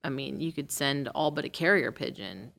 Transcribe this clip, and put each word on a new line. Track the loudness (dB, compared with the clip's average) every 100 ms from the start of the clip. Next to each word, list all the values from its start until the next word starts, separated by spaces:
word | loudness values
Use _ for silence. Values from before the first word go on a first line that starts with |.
I | -4
mean, | -4 -4 -4
you | -4
could | -4 -4
send | 0 2 2 0
all | 2 2
but | 2 -4
a |
carrier | 0 4 4 4
pigeon. | -2 -6 -6 -10 -10 -14